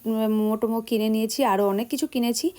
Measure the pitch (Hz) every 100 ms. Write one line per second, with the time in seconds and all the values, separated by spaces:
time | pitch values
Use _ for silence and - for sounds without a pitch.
0 | 220 220 220 214 214 214 226 226 226 220
1 | 220 220 220 - 254 190 202 196 240 277
2 | 311 254 233 233 339